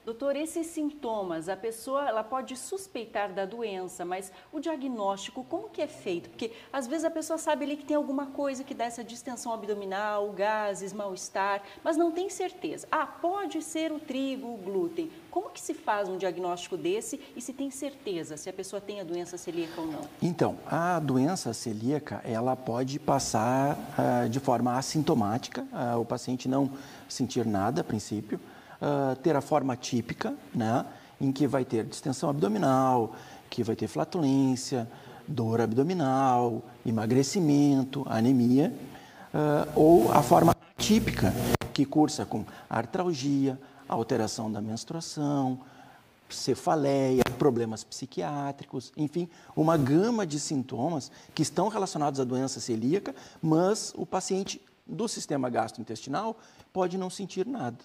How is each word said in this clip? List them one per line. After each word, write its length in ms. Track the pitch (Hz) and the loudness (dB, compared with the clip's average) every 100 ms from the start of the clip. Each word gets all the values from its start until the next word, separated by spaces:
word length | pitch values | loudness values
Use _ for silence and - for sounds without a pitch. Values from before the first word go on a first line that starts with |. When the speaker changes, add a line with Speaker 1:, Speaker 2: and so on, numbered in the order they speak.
Speaker 1:
Doutor, 320 | - 226 277 277 | -10 -4 -2 -2
esses 320 | 320 339 330 | -4 -4 -6
sintomas, 800 | - 294 294 240 220 185 160 160 | -4 -4 -4 -6 -4 -2 -4 -4
a 80 | 190 | -6
pessoa, 500 | 226 220 - 269 285 | -6 -8 -4 -2 0
ela 160 | 220 | -2
pode 320 | 220 262 226 262 | -2 -6 -6 -10
suspeitar 760 | - 381 - 254 220 220 202 | -8 -10 -8 -10 -6 -4 -4
da 100 | 185 | -4
doença, 640 | 196 233 226 190 185 - 175 | -6 -4 -6 -6 -8 -8 -6
mas 260 | 185 196 - - | -6 -8 -16 -12
o 60 | 311 | -6
diagnóstico, 840 | 330 311 262 233 196 196 - - | -4 -4 -4 -2 -2 -2 -6 -12
como 240 | 247 330 440 | -6 -8 -8
que 140 | - | -6
é 60 | 311 | -6
feito? 420 | - 220 170 - | -6 -6 -6 -6
Porque, 220 | - 226 - - | -8 -8 -8 -8
às 140 | 269 240 | -6 -4
vezes, 200 | 320 320 | -2 -2
a 40 | |
pessoa 300 | 320 311 320 | -2 -4 -4
sabe 260 | 320 302 285 | 0 0 -2
ali 100 | 294 | -6
que 100 | - | 0
tem 120 | 302 | 0
alguma 300 | 277 277 277 | 0 -4 -4
coisa 360 | - 285 262 | -4 -4 -4
que 120 | 269 262 | -8 -6
dá 100 | 233 | -6
essa 180 | 233 | -6
distensão 480 | 220 233 - 240 240 | -12 -12 -12 -10 -6
abdominal, 800 | 226 202 208 196 190 214 208 202 | -6 -4 -4 -4 -2 0 0 -2
gases, 600 | 185 202 214 208 190 196 | 0 0 2 0 -4 -6
mal-estar, 680 | 202 202 185 - 208 196 202 - - | -6 -6 -8 -6 -2 0 0 -4 -6
mas 140 | - 311 | -2 2
não 140 | 339 | 2
tem 180 | 330 381 | 0 -4
certeza. 580 | - 370 - - 143 - | -4 -6 -4 -8 -8 -2
Ah, 160 | 311 285 | -2 -2
pode 560 | - 339 302 359 320 | -2 -2 -2 -4 -6
ser 280 | 311 320 320 | -6 -4 -4
o 60 | 302 | -6
trigo, 560 | - 262 269 262 233 | -6 -4 -4 -6 -8
o 40 | 233 | -10
glúten. 520 | 185 190 170 - 160 - - | -4 -2 -2 -4 -8 -8 -6
Como 180 | 339 427 | -6 -6
que 100 | - | -12
se 140 | - | -10
faz 340 | 311 - 208 196 | -6 -2 -2 -2
um 120 | 185 | -2
diagnóstico 580 | 185 170 180 175 - 180 | -4 -2 -4 -4 -6 -4
desse 420 | 156 202 - 277 - - | -2 -2 -4 -10 -10 -12
e 60 | |
se 100 | 240 | -12
tem 200 | 254 277 | -8 -8
certeza 680 | - 285 277 - 175 151 151 | -6 -10 -8 -6 -6 -6 -10
se 100 | - | -10
a 60 | |
pessoa 260 | 185 190 202 | -10 -8 -8
tem 220 | 196 208 | -8 -10
a 20 | |
doença 360 | 170 175 170 175 | -6 -6 -6 -8
celíaca 420 | - 170 165 170 | -6 -4 -4 -6
ou 60 | 160 | -6
não? 140 | 147 - - | -6 -10 -2
Speaker 2:
Então, 340 | 165 170 120 - - | -2 2 2 0 -2
a 320 | 151 170 175 | 0 2 2
doença 520 | 151 127 139 185 127 | 2 2 2 0 -4
celíaca, 720 | 110 123 107 117 147 - - | -6 -6 -4 0 -2 -2 -8
ela 320 | - 113 123 127 | -4 -2 0 -2
pode 440 | - 117 131 143 | -2 -2 -2 -2
passar, 760 | - 135 - 117 113 131 139 151 - - | 2 2 2 2 2 2 2 0 -4 0
ah, 300 | 131 123 120 | 2 4 2
de 120 | 123 | 0
forma 380 | 135 120 123 123 | 2 2 2 0
assintomática, 880 | 131 156 147 143 101 113 - - 269 | 0 0 2 4 4 0 -4 -8 -8
ah, 240 | 233 123 120 | -4 -2 0
o 80 | 113 | 0
paciente 420 | 123 - 123 131 | -4 -2 -4 0
não 220 | 135 139 135 - - - | 2 0 -2 -14 -18 -14
sentir 340 | - 127 127 | -4 -2 0
nada 380 | 113 101 101 151 | 0 2 2 0
a 20 | |
princípio, 560 | 165 110 - 104 107 - - - - - | -2 -4 -2 -6 -4 -8 -8 -20 -20 -4
ah, 340 | 151 143 135 127 | 0 2 0 2
ter 120 | 170 143 | 2 2
a 60 | |
forma 340 | 135 151 135 120 | 4 2 2 -4
típica, 580 | - 123 110 - 220 285 - | -2 -2 -2 -4 -6 -6 -6
né, 320 | - 110 120 - - - - | -2 2 2 0 -12 -20 -4
em 120 | 139 | -2
que 160 | 135 143 | 2 2
vai 160 | 135 | 2
ter 220 | 127 113 123 | 0 0 -2
distensão 440 | - 151 127 160 | -6 -6 -2 -2
abdominal, 840 | 143 190 214 147 131 131 127 107 - - - - | 2 2 2 4 4 6 4 2 -4 -16 -20 -12
que 140 | - | -4
vai 100 | 110 | -2
ter 140 | 107 107 | -2 -2
flatulência, 1000 | 151 160 185 143 135 135 123 - 131 117 - - - - | -2 -2 0 2 4 4 2 -2 -4 -4 -10 -18 -18 -8
dor 360 | 147 113 113 | -2 2 2
abdominal, 1000 | 113 113 147 185 135 131 135 123 123 117 - - - | 4 4 2 2 2 4 6 6 4 0 -8 -6 0
emagrecimento, 1200 | 110 110 123 135 202 156 143 143 135 131 139 131 | 0 4 4 4 2 4 6 8 6 2 -4 -2
anemia, 680 | 113 117 135 120 131 175 - - - - - - | 2 6 6 8 6 6 0 -12 -16 -20 -20 -6
ah, 320 | 156 151 147 - - | 0 2 2 2 6
ou 360 | 156 170 339 | 10 10 10
a 100 | - | 6
forma 320 | 147 170 165 - - - | 8 8 8 4 -2 -6
atípica, 560 | - 214 226 - 113 - - - - | 4 4 4 2 2 2 0 0 0
que 120 | - 135 | 0 2
cursa 400 | 156 151 - 101 | 4 4 2 -4
com 200 | 113 98 - - | -4 -6 -12 -4
artralgia, 880 | - 117 - 180 151 143 143 135 131 - - - | -4 -2 -2 -2 0 0 2 2 -2 -12 -20 -4
alteração 640 | 120 113 127 107 - 110 | -2 0 0 0 -2 -4
da 100 | 104 | -4
menstruação, 960 | 110 113 - 165 165 - 147 143 131 127 - - - - - _ _ | -4 -6 -6 -8 -8 -4 0 0 0 -2 -8 -20 -20 -20 -20 _ _
cefaleia, 920 | - - 123 - 160 139 139 135 127 - 127 | -8 -2 0 2 2 2 2 4 2 0 4
problemas 420 | 151 120 113 110 | 2 4 -2 -4
psiquiátricos, 1080 | - - 131 - 175 147 143 139 151 143 - - | -10 -12 -10 -6 -6 -4 -6 -8 -10 -10 -10 -4
enfim, 320 | 147 175 170 - - - | -2 -2 -4 -8 -8 2
uma 220 | 156 165 | 6 6
gama 500 | 127 151 214 233 185 | 6 6 6 2 0
de 100 | 147 | -2
sintomas 720 | - 143 120 117 143 160 - - - | -2 -2 -2 -2 -2 -2 -6 -16 -12
que 80 | - | -2
estão 280 | 147 - 196 | 0 2 2
relacionados 500 | 214 190 165 147 135 | 2 -2 0 0 2
à 60 | 127 | 0
doença 340 | 127 135 123 | 2 0 -4
celíaca, 560 | 117 113 120 190 226 269 - - | -4 0 2 0 -2 -10 -16 -4
mas 520 | 160 160 185 214 - - | 4 6 6 2 -2 -8
o 100 | 175 | -4
paciente 560 | 185 - 190 196 - _ _ - | -2 0 -2 -2 -8 _ _ -12
do 220 | 160 220 | -6 -4
sistema 420 | - - 147 127 | -6 -2 -2 0
gastrointestinal 840 | 117 113 - 107 110 - 147 220 220 - - - | 0 -2 -6 -10 -10 -6 -4 -4 -8 -16 -20 -10
pode 240 | 185 180 190 | -2 0 0
não 120 | 185 | -6
sentir 380 | - 196 185 185 | -8 -8 -4 -4
nada. 300 | 262 127 120 | -4 -6 -8